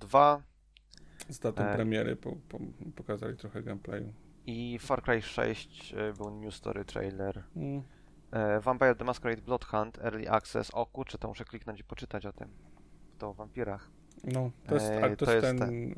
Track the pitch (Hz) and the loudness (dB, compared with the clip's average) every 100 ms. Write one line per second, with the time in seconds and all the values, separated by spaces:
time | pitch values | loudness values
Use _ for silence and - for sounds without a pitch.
0 | 101 135 147 147 - _ _ - _ - | 4 8 10 8 0 _ _ -20 _ -20
1 | - - - 139 117 107 104 104 110 110 | -20 -16 -12 -4 -2 2 2 2 2 2
2 | 113 - - 165 - - - - - - | 2 -2 -6 -8 -10 -10 -10 -10 -12 -10
3 | - 101 113 113 107 110 117 101 - 104 | -6 -4 -4 -8 -10 -8 -6 -8 -6 -6
4 | 107 107 - - - 117 120 120 - 131 | -6 -12 -20 -14 -8 -6 -6 -4 0 0
5 | - 117 - - 117 113 - - - 107 | 4 2 2 0 2 0 -6 -16 -10 -4
6 | 107 104 104 104 107 - 107 101 98 107 | -4 -4 -6 -6 -8 -8 -6 -6 -6 -4
7 | 98 95 98 95 - 170 143 139 131 - | -4 -2 -4 -4 -8 -6 -4 -4 -8 -16
8 | - - - 113 107 107 123 127 131 120 | -20 -20 -6 0 2 4 4 6 6 6
9 | 123 123 120 113 - 123 - 107 110 - | 2 -2 0 -2 0 -2 0 0 0 -2
10 | 113 110 110 110 - 113 113 - 117 - | -4 -2 2 2 2 -2 -2 -2 -4 -4
11 | 131 - 110 104 120 113 - 104 - - | -8 -8 -8 -8 -12 -12 -10 -12 -12 -12
12 | 127 104 101 - 104 - - - - - | -8 -8 -8 -12 -14 -18 -20 -20 -20 -20
13 | - - 107 101 107 123 110 98 - - | -20 -12 -10 -10 -10 -6 -4 -6 -10 -20
14 | - - - 127 127 - - 147 107 107 | -20 -10 -4 -2 -2 -4 0 2 4 4
15 | 110 104 139 113 127 127 113 120 120 | 2 4 6 6 6 2 0 -2 -4